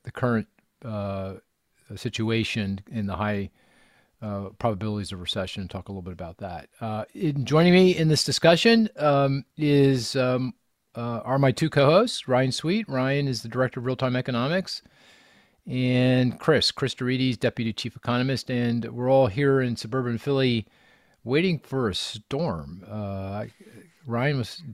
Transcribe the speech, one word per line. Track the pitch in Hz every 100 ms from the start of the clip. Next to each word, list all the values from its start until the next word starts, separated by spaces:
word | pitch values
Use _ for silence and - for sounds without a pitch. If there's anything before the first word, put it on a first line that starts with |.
the | -
current, | - 123 113 101 _ _ _
uh, | 120 107 101 98 95 95 _ _ _ _ - 101
situation | 123 - 110 113 107 117 98 98 -
in | 117 101
the | 87
high, | 104 101 92 _ _ _ _ _ _ -
uh, | 107 101 98 98
probabilities | 120 101 107 104 98
of | 95
recession | 90 104 92 -
and | 92
talk | 95 -
a |
little | 98
bit | 90
about | 85 85 -
that. | 98 82 - -
Uh, | 110 107 110
in, | - 175 143
joining | 117 151 175
me | 180 185 170
in | 156
this | 151
discussion, | - - 170 170 233 233 220 -
um, | 151 143 139 139 - -
is, | 151 143 139 131 110
um, | 139 127 127 127 - _ _ _
uh, | - 117 113
are | 113 139
my | 135
two | - 160
co-hosts, | 147 139 170 240 - -
Ryan | 123 131
Sweet. | - 156 208 214
Ryan | 131 131 143 139
is | 117
the | 117
director | 123 131 -
of | 123
real-time | 127 131
economics, | 127 127 120 127 180 180 - _ _ _ _ _ _ _ _ -
and | 127 127 127 127 127 127 -
Chris, | - 135 -
Chris | - 135
Dorides, | - 123 127 131 117
deputy | 123 - 113
chief | 107 117 -
economist, | - 123 131 127 -
and | 123 120 117 113
we're | 117 127
all | 135 127
here | 101 143 135
in | 127
suburban | 113 113 131 123 117
Philly | - 135 131 117 - _ _ _ _ _
waiting | - 139 185 160
for | - 135 117
a | 90
storm. | - 107 - 139 165 82 71 90 101
Uh, | 107 101 98 95 101 117 _ - 107 - _ 139
Ryan | 117 135 139
was | 110 - 151